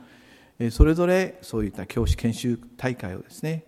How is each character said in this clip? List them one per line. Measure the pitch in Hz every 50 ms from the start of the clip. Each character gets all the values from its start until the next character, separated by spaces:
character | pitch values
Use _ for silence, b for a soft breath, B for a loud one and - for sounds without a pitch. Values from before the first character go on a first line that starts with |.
| B B B B B B B B B B B -
え | 117
ー、 | 117
そ | - - 147
れ | 156
ぞ | 160 170 175
れ | 175 180 190 185 185 - -
そ | - - - 110
う | 107
い | 98
っ |
た | - - 95
教 | - - 117 113
師 | - -
研 | - - 117 113
修 | - - 123 117 117 - - -
大 | - - 127 123
会 | 127 - 92 92
を | 95
で | - -
す | - -
ね、 | - 156 160 160 -